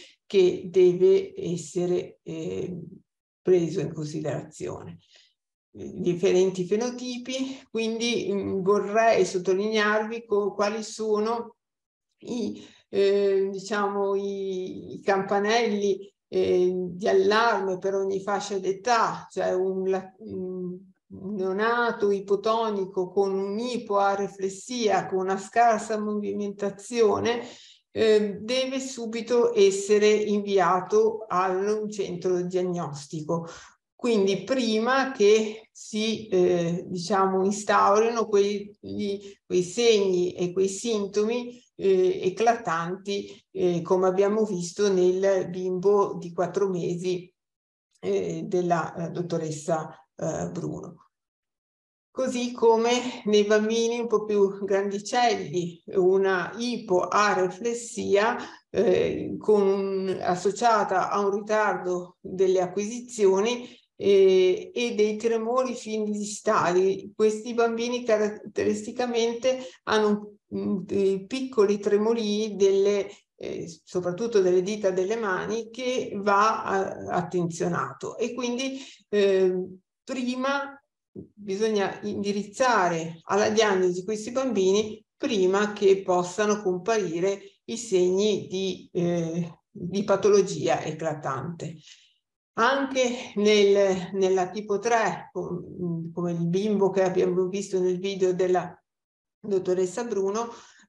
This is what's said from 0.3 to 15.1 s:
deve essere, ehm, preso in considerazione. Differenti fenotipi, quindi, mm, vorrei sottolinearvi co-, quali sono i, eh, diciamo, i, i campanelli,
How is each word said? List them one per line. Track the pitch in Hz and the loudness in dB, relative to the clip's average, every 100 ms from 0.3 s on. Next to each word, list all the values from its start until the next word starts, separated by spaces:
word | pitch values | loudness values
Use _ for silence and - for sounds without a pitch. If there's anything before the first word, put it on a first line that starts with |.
| 202 180 - 190 | 4 4 2 0
deve | 185 180 175 185 190 - - | 6 6 6 6 6 2 -8
essere, | 170 175 - 185 175 180 - - | -6 -6 -6 -4 0 -2 -4 -14
ehm, | - 160 - 190 90 - - - _ _ _ _ | -12 -10 -8 -6 -6 -8 -14 -18 _ _ _ _
preso | - 185 165 170 | 4 4 4 -2
in | 147 | -4
considerazione. | 160 151 156 151 156 - - - - - 170 _ _ _ _ _ _ _ | -6 -8 -6 -4 -6 -8 -12 -10 -10 -14 -18 _ _ _ _ _ _ _
Differenti | - 143 - 175 170 196 180 190 185 175 | -16 -14 -4 -2 0 2 4 2 0 -2
fenotipi, | 208 247 247 247 247 247 262 262 - - | 0 -2 -6 -10 -10 -8 -6 -6 -8 -8
quindi, | 220 220 226 233 214 - | -4 -4 -2 -2 -2 -2
mm, | 202 196 196 | -4 -2 -2
vorrei | 180 208 196 214 226 196 | 2 0 2 2 4 4
sottolinearvi | 180 185 175 190 214 220 208 214 220 226 - | 2 0 0 0 0 0 2 0 -2 -8 -2
co-, | 202 202 | -2 0
quali | - 208 220 | -2 -2 -2
sono | 214 - 220 208 214 233 233 - _ _ _ _ _ _ | -8 -6 -2 0 0 -2 -6 -16 _ _ _ _ _ _
i, | - 240 - - - - _ | -10 -6 -6 -8 -16 -20 _
eh, | 196 196 202 202 196 196 | 0 2 4 2 2 0
diciamo, | 196 190 208 202 202 196 196 | -4 -6 -2 -2 0 0 -2
i, | 202 196 196 185 185 196 170 | -2 -6 -6 -6 -8 -10 -12
i | 139 | -8
campanelli, | - | -2